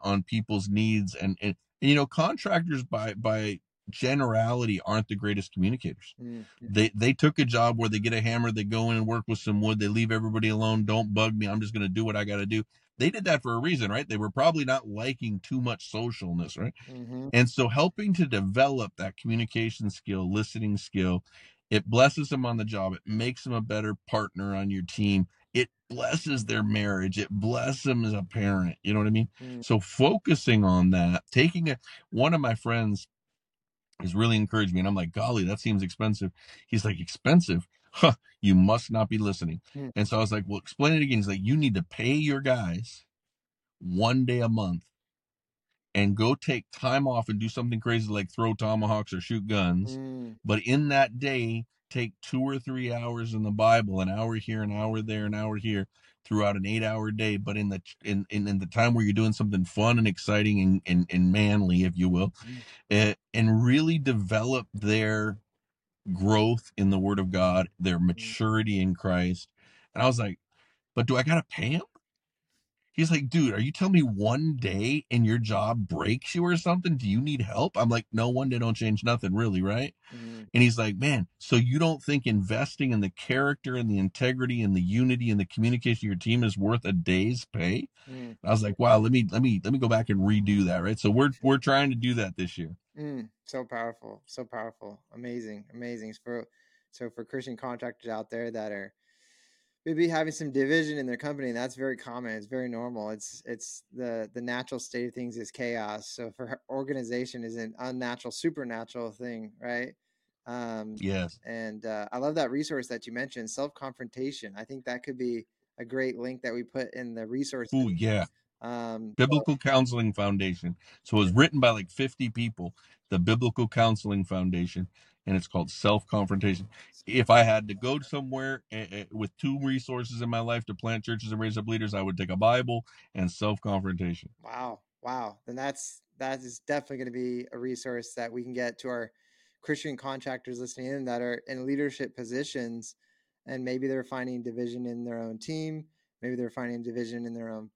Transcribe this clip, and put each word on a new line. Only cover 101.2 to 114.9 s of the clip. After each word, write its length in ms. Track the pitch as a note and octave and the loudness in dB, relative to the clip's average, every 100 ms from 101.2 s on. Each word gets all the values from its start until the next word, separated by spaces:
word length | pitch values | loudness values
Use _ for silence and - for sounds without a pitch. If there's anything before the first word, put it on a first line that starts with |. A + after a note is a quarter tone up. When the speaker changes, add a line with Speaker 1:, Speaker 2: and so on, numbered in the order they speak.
| D3 C#3+ C3 | -6 -6 -6
Speaker 2:
that's 220 | A#2 B2+ | -6 -8
very 220 | A#2 C3+ B2+ | -6 -6 -6
common. 360 | B2+ A#2+ A#2+ | -10 -10 -8
It's 140 | A2 G#2 | -10 -8
very 220 | C3 B2+ | -8 -6
normal. 420 | A#2 B2 A#2 G#2+ | -8 -8 -8 -8
It's, 320 | G#2+ - - - | -10 -12 -16 -12
it's 360 | A#2 - - - | -12 -12 -18 -16
the, 380 | B2 A#2+ A2+ G#2+ | -10 -8 -6 -8
the 80 | A#2 | -10
natural 380 | A#2+ B2 B2+ B2 | -8 -6 -8 -10
state 280 | - B2 A#2+ | -8 -8 -8
of 60 | |
things 220 | B2+ A#2+ A2+ | -8 -10 -10
is 140 | G#2+ | -12
chaos. 580 | - A#2+ A#2 G#2 G#2+ - | -8 -6 -6 -6 -10 -12
So 220 | - A2+ - | -14 -14 -12
for 100 | A#2+ | -12
her 140 | C3 - | -12 -10
organization 720 | C3+ C3+ C3+ A#2 B2 B2 B2 | -8 -6 -6 -6 -6 -6 -10
is 140 | A2+ A#2 | -10 -10
an 180 | A2+ A2 | -10 -10
unnatural, 500 | B2+ B2+ B2 A#2+ A#2+ | -10 -6 -8 -8 -10
supernatural 800 | - E3 D3 B2 A2+ A#2 B2+ A#2 | -6 -4 -4 -8 -10 -10 -10 -12
thing, 420 | G#2+ B2 A2+ G#2+ - | -10 -12 -12 -14 -14
right? 360 | A#2+ A#2+ B2+ - _ _ _ _ A#2 | -8 -6 -8 -12 _ _ _ _ -12
Um, 480 | A#2+ A#2 A2+ G#2+ G#2+ | -10 -8 -8 -10 -8
Speaker 1:
Yes. 400 | F#2+ F#2+ F2 - | -4 -4 -4 -10
Speaker 2:
and, 400 | - A2+ A2+ G#2+ | -12 -10 -10 -10
uh, 240 | A2 G#2+ G#2 | -8 -8 -8
I 60 | B2 | -4
love 180 | C#3+ D#3+ | -2 -2
that 160 | C3 | -2
resource 340 | C3+ D3+ D3 A#2+ | -2 -4 -6 -6
that 200 | A#2+ - | -10 -8
you 40 | |
mentioned, 380 | A#2 C3+ B2+ A2 | -8 -8 -10 -10
Self-Confrontation. 1040 | - C#3+ - C3+ B2 B2 B2+ C3 C3+ G#2+ G2 | -8 -8 -8 -14 -12 -14 -8 -8 -8 -14 -14
I 80 | |
think 200 | A2 C3+ | -14 -12
that 180 | B2+ | -10